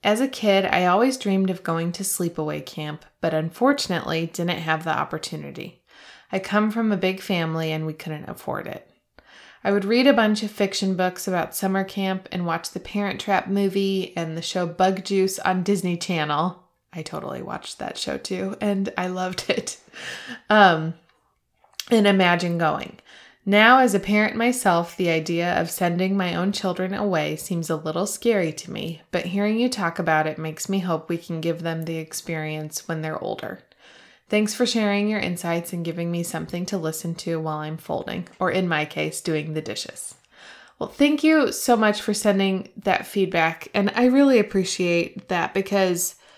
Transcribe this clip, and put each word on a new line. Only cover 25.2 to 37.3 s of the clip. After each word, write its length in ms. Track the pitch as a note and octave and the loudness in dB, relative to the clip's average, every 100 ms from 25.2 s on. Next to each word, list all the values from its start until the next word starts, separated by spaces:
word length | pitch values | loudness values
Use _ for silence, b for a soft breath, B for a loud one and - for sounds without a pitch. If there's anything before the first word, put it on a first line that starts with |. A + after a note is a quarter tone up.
| D#3 E3+ F3 E3+ | 0 0 0 0
of 100 | E3 | -2
sending 460 | - F3 E3+ F#3 G3 | 0 0 2 0 0
my 180 | F3+ | 0
own 160 | F3 F#3 | 0 -2
children 440 | G3+ F#3+ F3+ F#3 | 0 -2 -2 -4
away 420 | G3+ G#3 F3 D3+ D#3 | -2 0 0 -2 -4
seems 340 | - E3+ D#3+ | -4 -4 -2
a 60 | D#3+ | -4
little 300 | D#3 D#3+ G3+ | -2 -4 -4
scary 460 | - A#3 G#3+ E3 | -2 0 2 0
to 180 | D#3 - | -4 -10
me, 300 | D#3+ D#3 D#3+ _ | -8 -8 -10 _
but 140 | F3+ F3+ | -4 -2
hearing 340 | F#3+ G#3 A3 | -2 0 2
you 80 | B3 | 0
talk 320 | B3 F3 E3+ | 0 -4 -2
about 260 | E3 D#3 D#3 | 0 2 2
it 100 | D#3 | -2
makes 320 | D#3+ D#3 - | -8 -8 -4
me 120 | G3 | -2
hope 280 | F3+ D#3+ D#3+ | 0 -2 -2
we 100 | E3+ | -8
can 220 | - E3 | -6 -4
give 220 | E3 D#3+ | -2 -2
them 220 | E3 E3 | -4 -4
the 140 | D#3+ E3 | -4 -8
experience 920 | D#3 - - D#3+ D#3 D#3 D#3 - - | -8 -10 -8 -6 -4 -6 -6 -10 -8
when 140 | D#3+ | -6
they're 200 | D#3 D#3 | -4 -6
older. 380 | - - - - _ B B B B B _ | -6 -6 -8 -12 _ B B B B B _
Thanks 240 | G#3+ G#3+ | 0 0
for 140 | - B3 | 0 0
sharing 420 | A#3 G#3 G3+ G#3 | 2 2 2 0
your 120 | G#3+ | 0
insights 520 | - F3 E3+ E3+ E3+ | -2 -4 -2 -4 -4
and 120 | F3 | -6
giving 260 | E3 E3+ E3+ | -6 -4 -4
me 140 | E3+ | -2
something 420 | E3+ E3 D#3+ F3 F3 | -4 -6 -6 -6 -4
to 120 | G3 | -2
listen 360 | D#3+ D#3+ E3+ E3 | -4 -4 -6 -6
to 220 | - | -4